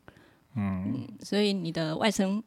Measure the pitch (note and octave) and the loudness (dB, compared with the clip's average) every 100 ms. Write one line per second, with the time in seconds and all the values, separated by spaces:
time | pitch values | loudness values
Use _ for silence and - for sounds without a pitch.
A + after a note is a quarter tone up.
0 | - - - - _ A2 G2 F#2 G#2 C3 | -12 -20 -20 -20 _ -2 0 0 -2 -2
1 | A2+ - - G3 G#3 G3 E3 E3 D#3+ D#3+ | -6 -12 -2 2 2 2 -2 -2 -2 2
2 | A3 G3+ F#3+ G#3 | 2 4 2 0